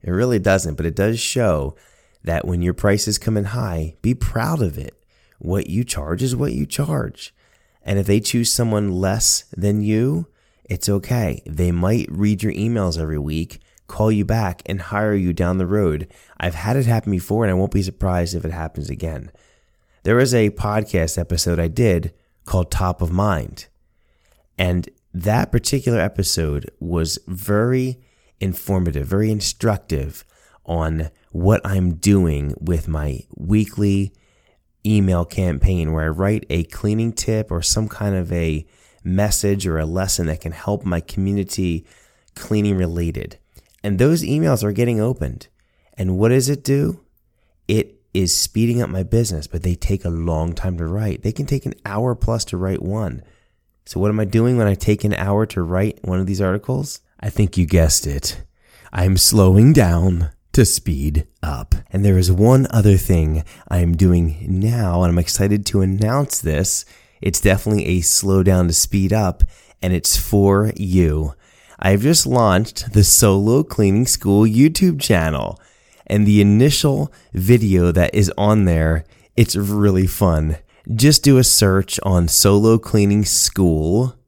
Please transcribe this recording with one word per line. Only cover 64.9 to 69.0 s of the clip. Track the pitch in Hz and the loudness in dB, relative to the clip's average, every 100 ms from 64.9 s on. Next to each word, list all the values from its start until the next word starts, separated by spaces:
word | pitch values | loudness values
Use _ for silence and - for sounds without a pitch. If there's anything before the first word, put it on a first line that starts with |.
| 87 | 2
and | 90 | 2
I'm | 87 | 2
excited | 85 - 101 101 101 | 0 0 0 0 0
to | 98 | 0
announce | 95 95 107 131 143 - | 0 0 0 0 -2 -4
this. | - 73 95 - - - _ _ | -2 -2 -2 -4 -8 -20 _ _
It's | - 82 | -4 0
definitely | 104 95 - 104 - | 2 2 0 -2 0
a | 90 | 0
slow | 82 - 98 95 | 0 0 2 2
down | 92 92 87 | 4 4 2
to | |
speed | 82 - 101 | 0 0 0